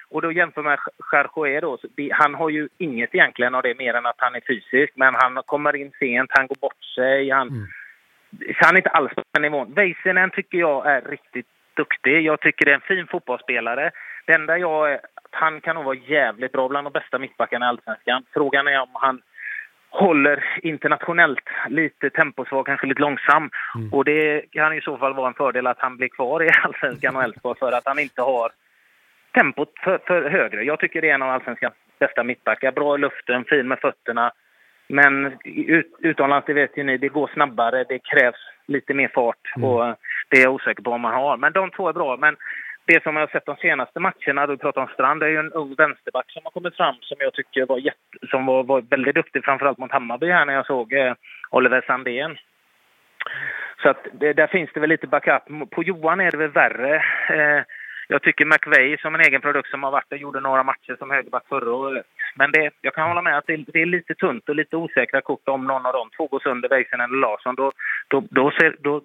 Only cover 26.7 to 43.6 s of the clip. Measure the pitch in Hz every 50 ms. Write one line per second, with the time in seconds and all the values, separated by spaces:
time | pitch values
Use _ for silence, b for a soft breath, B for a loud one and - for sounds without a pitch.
26.7 | 135 - - 139 123 - 139 131 127 131 127 117 101 - - 127 120 - 135 123
27.7 | 120 123 - 139 135 147 147 131 - - 123 131 131 123 113 113 - _ _ _
28.7 | _ _ _ _ _ _ _ _ _ _ _ _ - - 165 143 127 - 139 -
29.7 | _ - - 185 190 - - - 185 175 143 147 165 185 127 107 101 104 110 135
30.7 | 151 160 - 165 - 165 160 156 147 135 135 131 131 131 - - 120 - - 123
31.7 | - _ _ _ _ - 143 131 - - 120 120 123 - - 113 107 - - 131
32.7 | 127 143 143 147 143 143 143 135 - - - - 123 127 120 - 156 143 123 127
33.7 | 131 - - 139 - _ - - 117 117 117 120 - _ _ _ _ _ _ _
34.7 | _ _ _ - 135 139 143 139 139 139 139 139 135 - - - - - 151 -
35.7 | 156 165 151 - - - - 165 147 - 143 139 143 143 135 - 147 143 139 123
36.7 | - - 143 139 131 127 135 139 135 151 139 131 - 147 147 139 120 107 117 117
37.7 | 123 127 127 - 131 123 - - - 147 131 120 113 - - - - _ _ -
38.7 | 143 135 - - 143 139 135 - - 139 123 117 110 - - - - 127 123 135
39.7 | 123 117 117 120 113 B B B B B B - - 131 127 131 131 131 - 117
40.7 | 107 - 101 123 120 120 120 113 113 127 135 147 135 117 135 151 160 190 190 180
41.7 | - - 196 170 160 170 170 139 127 120 147 151 143 B B B B B B B
42.7 | B B _ - 170 160 - 165 151 156 156 147 - 151 - - 143 -